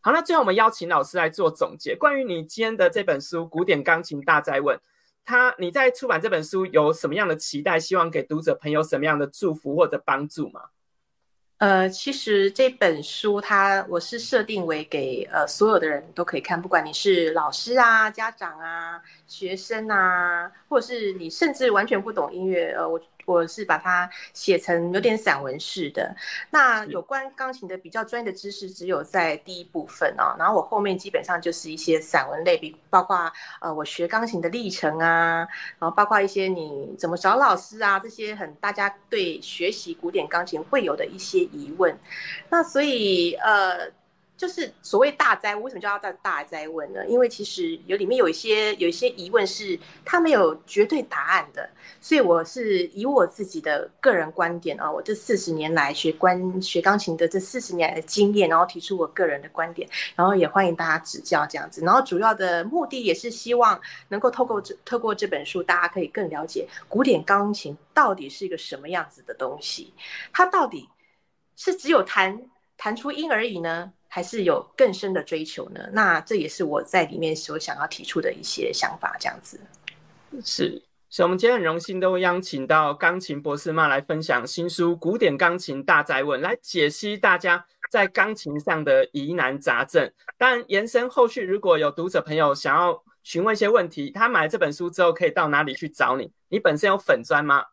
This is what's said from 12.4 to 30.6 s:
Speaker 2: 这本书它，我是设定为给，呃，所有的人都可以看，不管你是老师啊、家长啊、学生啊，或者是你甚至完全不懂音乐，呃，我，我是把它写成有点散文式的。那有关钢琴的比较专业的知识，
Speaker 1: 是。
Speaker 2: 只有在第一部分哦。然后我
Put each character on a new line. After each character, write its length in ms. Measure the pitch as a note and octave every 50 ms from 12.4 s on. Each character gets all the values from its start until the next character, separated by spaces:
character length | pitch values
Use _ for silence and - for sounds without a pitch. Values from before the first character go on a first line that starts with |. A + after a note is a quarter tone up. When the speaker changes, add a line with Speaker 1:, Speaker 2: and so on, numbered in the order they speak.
| G3 G3
Speaker 2:
这 180 | G3+ - C4 C4
本 320 | B3+ - G#3+ F3+ D#3+ D3 D3+
书 360 | - - - - G#3+ G3+ G3+
它， 460 | G3+ - G#3+ G3 G3 G3 G3 G3 F#3+ -
我 120 | F3 E3+
是 180 | E3+ - - A#3
设 240 | A#3 - - A#3
定 240 | G#3 A3 A3 G3+ F3
为 180 | D#3+ D#3+ D3+ D3+
给， 440 | _ - D3+ C3+ C3 B2+ A#2 G2+ -
呃， 140 | - D#3+ D3
所 240 | - - - G#3 G#3+
有 80 | A3 F3+
的 100 | D#3+ D#3
人 160 | D3+ C#3+ - - -
都 100 | - F3
可 100 | - -
以 60 | C#3+
看， 180 | - - F3+ E3+
不 80 | F3 F#3+
管 160 | F#3+ E3+ D#3
你 80 | D3+
是 400 | D3+ - - G3+ F#3+ F3 E3 D#3+ D#3+
老 180 | E3 D3+ D3
师 260 | C3+ - - A3+ A#3+ B3+
啊、 320 | A#3+ A#3 A3+ A3+ A3 G#3+
家 220 | G#3+ - A3 A3+
长 280 | A3+ _ G3 F3 D#3 D#3
啊、 400 | D#3+ E3 E3 E3+ E3 E3+ E3+ E3+ - - - _ _ _
学 280 | - - G3 F3+ F#3
生 320 | F#3+ F#3+ - A#3 A3 A3 A3
啊， 640 | G#3+ G3 F#3 F#3 F3+ F3+ F3 F3 F3 E3+ E3+ F3+ _ - _ _
或 140 | D4 B3
者 60 | A#3 A#3
是 260 | B3 A#3+ G#3+ G3+ F#3+
你 160 | F#3 E3+ D#3+
甚 240 | - - E4+ D#4 C#4
至 160 | - C4 B3
完 160 | G#3+ G3 G3+
全 160 | A#3 B3 G3
不 100 | G3 A3+
懂 220 | G#3+ G#3 D3+ D3 -
音 140 | F3+ F#3 F#3+
乐， 260 | F#3 F3 E3+ D#3+ -
呃， 140 | - E3 D#3+
我， 100 | E3 E3 - _ _ _ -
我 200 | - F3+ F3 E3
是 180 | E3 - - G#3
把 140 | F3+ E3+ -
它 320 | - F#3 F3+ F3+ F3+ F3+ - - - - _
写 240 | - - - F#3 E3+
成 340 | - - F3 E3+ E3+ F3
有 80 | F3+ G3
点 160 | - A#3+ A3
散 280 | G#3+ A3 G3+ D3 C#3 C#3
文 160 | C3+ C3 D#3
式 280 | - - - F#3+ E3 C#3+
的。 240 | - - - - F#3+ - - - - - - _
那 340 | - D#4 C#4 B3+ A#3 G#3+ G#3+ G3+
有 120 | - F#3
关 320 | - _ C4+ C4+ C4+ C4+ C4+
钢 180 | - C4+ C4 B3+
琴 140 | B3+ - F3+
的 100 | F#3 F#3+
比 140 | F#3+ E3+
较 120 | E3 A3+ A3
专 220 | A3 A#3 A#3+ A#3
业 60 | G#3
的 40 | F#3
知 160 | F#3+ - G3+
识， 160 | G3 - G#3 F#3
Speaker 1:
是。 60 | F#3
Speaker 2:
只 140 | - F3 F#3
有 160 | F#3 C#3+ D3+
在 340 | - - F#3+ E3+ D#3+ D3+ D#3
第 220 | _ - F#3 F3
一 40 | F3
部 220 | - _ E3 C#3+
分 300 | - - - E3+ C#3+ - -
哦。 180 | - - - -
然 80 | E3 F#3
后 80 | A3
我 60 | F#3+